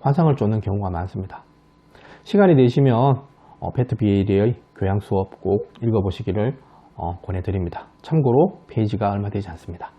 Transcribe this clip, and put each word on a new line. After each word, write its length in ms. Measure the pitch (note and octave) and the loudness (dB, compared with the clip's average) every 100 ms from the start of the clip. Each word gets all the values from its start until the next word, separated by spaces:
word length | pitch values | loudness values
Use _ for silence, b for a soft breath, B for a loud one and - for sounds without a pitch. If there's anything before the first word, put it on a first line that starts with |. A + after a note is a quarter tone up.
환상을 340 | C#3 C#3 E3 C3+ | 0 2 2 2
쫓는 260 | G#2 A2 | 0 0
경우가 280 | G2+ G2 G2 | -2 -4 -4
많습니다. 540 | F2 F#2 G2+ G2 - _ _ _ _ _ B B B | -6 -6 -8 -12 -14 _ _ _ _ _ B B B
시간이 320 | - G3+ G3 D3+ | -2 4 6 6
되시면, 400 | B2 C3+ C#3 A2+ C3+ B2+ - B B B | 6 4 2 4 2 0 -4 B B B
어, 120 | - | -10
페트 240 | - B2 - | -4 -4 0
비에리의 580 | G#2+ G2+ F#2+ G2 G#2+ B2 _ - | 2 2 2 2 2 -2 _ -6
교양 220 | G2 F#2+ | -2 -2
수업 400 | - G2 F#2+ - | -2 -4 -4 -6
꼭 300 | F#2+ G2+ - - | -2 -2 -2 -6
읽어보시기를, 760 | A#2+ A2 F#2+ - G#2+ G2 A2 - B B B - | -2 0 0 -4 -4 -2 -2 -4 B B B -12
어, 200 | E2+ E2+ | -10 -10
권해드립니다. 640 | - F#2 F#2 F#2+ E2+ - - _ | -8 -8 -4 -4 -4 -8 -18 _
참고로 580 | - D#3+ C3 A#2+ F#3 - _ | -4 0 2 4 2 0 _
페이지가 420 | - A2 - G#2 | -2 -2 0 -2
얼마 180 | G2+ G2+ | -2 -4
되지 200 | G2+ G2 | -6 -8
않습니다. 420 | E2+ - E2+ - | -14 -16 -16 -16